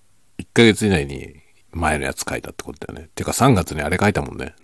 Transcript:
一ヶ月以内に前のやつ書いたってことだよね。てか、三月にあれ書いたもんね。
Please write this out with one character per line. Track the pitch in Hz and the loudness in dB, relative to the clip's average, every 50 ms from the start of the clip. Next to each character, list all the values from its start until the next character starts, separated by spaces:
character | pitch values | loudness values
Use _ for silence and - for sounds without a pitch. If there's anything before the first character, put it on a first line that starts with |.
| _ _ _ _ _ _ _ - | _ _ _ _ _ _ _ -18
一 | - - _ | -18 -2 _
ヶ | 113 117 | 6 6
月 | 113 101 - 110 | 6 6 4 2
以 | 104 | 2
内 | 95 80 71 | 2 2 0
に | 69 69 67 64 - 73 76 - _ _ _ _ _ | -2 -6 -10 -12 -14 -16 -20 -20 _ _ _ _ _
前 | - 85 82 78 76 73 | -6 -4 -2 0 0 0
の | 69 | -2
や | 67 67 | -4 -6
つ | - - - | -6 -8 -6
書 | - | -6
い | - | -8
た | - - | -8 -10
っ | - | -14
て | - - | -14 -14
こ | - - | -14 -14
と | - - - | -14 -14 -14
だ | - | -12
よ | - | -14
ね。 | - - _ | -16 -12 _
て | - - | -8 -6
か、 | - | -4
三 | - - - - - | 0 2 4 6 6
月 | 92 82 - 76 | 4 2 0 -4
に | 76 | -6
あ | 73 76 | -4 -2
れ | 87 87 | 0 2
書 | 98 104 | 2 2
い | - | 2
た | - | 0
も | 71 64 - | -2 -4 -8
ん | - | -10
ね。 | 65 - - _ | -10 -12 -12 _